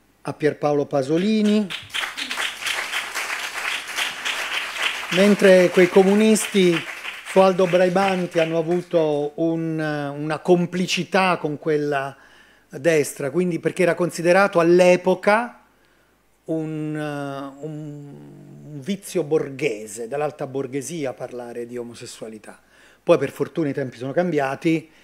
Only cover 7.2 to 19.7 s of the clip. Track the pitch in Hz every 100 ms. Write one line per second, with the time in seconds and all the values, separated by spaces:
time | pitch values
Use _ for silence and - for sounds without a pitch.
7.2 | - 190 190 185 180 180 185 185 196 185
8.2 | 170 165 160 165 160 175 - 170 156 147
9.2 | 147 - 165 165 165 160 156 147 143 147
10.2 | 151 151 - 175 175 180 180 185 165 196
11.2 | 190 165 156 147 165 151 147 139 139 -
12.2 | - _ _ _ _ 151 151 160 131 -
13.2 | 139 160 180 165 151 165 170 160 175 -
14.2 | 165 185 196 170 170 180 180 180 185 185
15.2 | 202 214 240 - _ _ _ _ _ _
16.2 | _ _ - 160 156 156 151 151 151 143
17.2 | 143 139 139 139 151 151 151 147 143 147
18.2 | 147 - 147 143 139 151 135 196 - 180
19.2 | 147 156 143 135 143